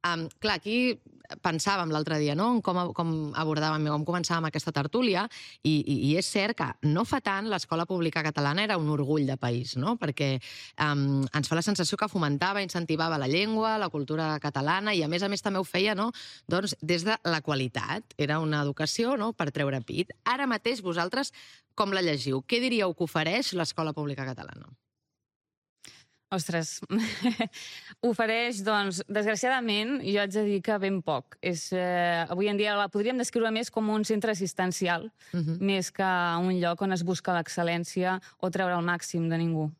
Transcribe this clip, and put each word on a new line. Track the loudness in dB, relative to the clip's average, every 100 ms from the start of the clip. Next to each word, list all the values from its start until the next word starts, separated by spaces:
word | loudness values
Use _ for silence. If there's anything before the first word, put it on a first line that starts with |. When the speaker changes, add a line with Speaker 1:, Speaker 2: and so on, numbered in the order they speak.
| 0
Speaker 1:
em, | -2 -4 -2
clar, | -2 0
aquí | 0 2 2 0 -10 -20 -18 -4
pensàvem | -2 0 2 2 2
l'altre | 0 0 2
dia, | 2 2
no?, | 2
en | 2
com, | 2 0 0
com | -2 0 0 -2 -2
abordàvem, | -2 0 0 0 0
com | 0 0
començàvem | -2 0 0 0
aquesta | -4 -4 -2
tertúlia, | 0 2 2 2 -2 -8 -18 -2
i, | 2 2
i, | 2 2 4
i | 2
és | 2
cert | 0 0 0
que | -4 0 2
no | 2 2
fa | 0 0
tant | -2 -2
l'escola | -4 -2 -2 0
pública | 0 0 0
catalana | -2 0 0 2 2
era | 2
un | 2
orgull | 2 2 2 2
de | 0
país, | 0 -2 -2 -2
no? | -2 0
Perquè, | -2 0 0 0 -6 -16 -16 -2 0
em, | 2 4 2 2
ens | 0 0
fa | 0
la | 2
sensació | 0 0 0
que | -2
fomentava, | 0 0 2 0 0
incentivava | -2 -4 -2 0 0 0
la | 2
llengua, | 2 2 2 2 0
la | -2
cultura | -4 -2 -2 0 0
catalana, | -2 0 0 0 2
i | 0
a | 0
més | 0 -2
a |
més | -2
també | -2 -2
ho | -2
feia, | 0 0 0
no?, | -2 -4 -18 -16 -2
doncs, | -2 -2 -6 0
des | 0 2
de | 0 0
la | -2
qualitat. | 0 -2 -2 -4 -4 -6 -8 -4
Era | 0 0
una | 0 0
educació, | 0 0 -2 0 0 0
no?, | -2
per | -2 -4
treure | 0 0 -2
pit. | -4 -4 -4 -2 -2
Ara | 0 0
mateix | 0 0 -2 -2
vosaltres | -2 0 -2 -4 -8 -20 -20 _
com | -2 0 2
la | 2
llegiu? | 0 0 -2 0
Què | 0
diríeu | 2 0 0
que | 0 -2
ofereix | 0 0 0 -2 -2
l'escola | -2 -2 -4 -2
pública | -6 -4 -6
catalana? | -8 -12 -16 -20 -20 _ _ _ _ _ _ _ _ _ _ -20 -20 _ _ _
Speaker 2:
Ostres, | -4 0 -2 -4 -8 -2
<laughs> | -2 -2 0 0 0 -4 -4 -16 -16 -18 -2 0
ofereix, | 2 2 2 0 -2
doncs, | 2 2 2 -2 -2
desgraciadament, | 0 0 2 2 2 2 0 0 -2
jo | 0 0
haig | 2
de | 0 2
dir | 0
que | 0 0
ben | 2 0
poc. | 0 -2 -4 -6
És, | -4 -4 -2 0
eh, | 2 2 2 2 0
avui | 0 2
en | 2
dia | 2 2
la | 0
podríem | 0 0 0
descriure | 0 0 2
més | 0 -2
com | 0 0
un | 0 2
centre | 2 2
assistencial, | 0 -2 0 -2 0 0 0 -4 _ -6
Speaker 1:
Mhm. | -2 -2 0
Speaker 2:
més | 0 0 -2
que | 0 2 2 2 2
un | 2 2
lloc | 2 0
on | 0
es | 0
busca | 0 -2 0 0
l'excel·lència | 0 -2 0 0 -2 0 0 -2 -6 _
o | -4
treure | 0 0 2
el | 0
màxim | -2 -2 -2 0
de | 2
ningú. | 2 0 -2